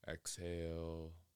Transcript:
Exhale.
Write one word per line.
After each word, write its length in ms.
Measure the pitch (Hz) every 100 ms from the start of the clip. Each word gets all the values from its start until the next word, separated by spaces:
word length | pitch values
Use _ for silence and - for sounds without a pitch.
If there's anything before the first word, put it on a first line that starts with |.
| -
Exhale. 1040 | 82 - - 87 85 82 82 82 82 80 82 -